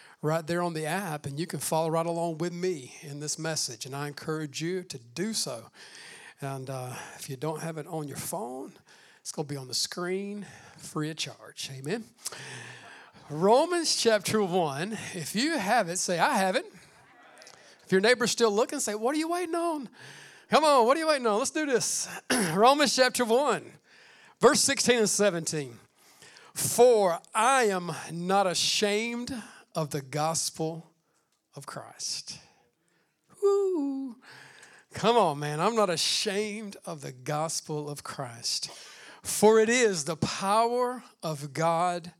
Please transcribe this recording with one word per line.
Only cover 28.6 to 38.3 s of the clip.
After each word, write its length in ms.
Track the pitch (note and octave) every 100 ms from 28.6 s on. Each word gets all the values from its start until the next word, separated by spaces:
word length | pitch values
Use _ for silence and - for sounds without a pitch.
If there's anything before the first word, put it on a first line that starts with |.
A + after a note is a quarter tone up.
| - - G#3 G#3 A#3 A#3+ B3 B3+ - - _ E3+
of 140 | D3
the 120 | D3+
gospel 880 | C3 D3 D#3 E3 - - D#3+ E3 - _ _ _ _ _ _ C#3+
of 100 | C#3
Christ." 720 | - A2+ - - - - - - _ _ _ _ _ _ _ _ _
Woo! 760 | G4+ G4+ G4 F4 C#4 C4+ C4+ A3 - - - - - - _
Come 240 | - G#3 A#3+
on, 220 | F3+ C#3+
man. 200 | D3 D3+
I'm 160 | F#3+ A#3
not 140 | G3
ashamed 880 | E3 - - G#3+ G3 G#3+ G#3 G#3 - -
of 160 | D#3+
the 100 | C#3+
gospel 800 | B2+ B2+ D3+ D#3+ - - D3+ D3
of 140 | D3
Christ. 640 | - - C3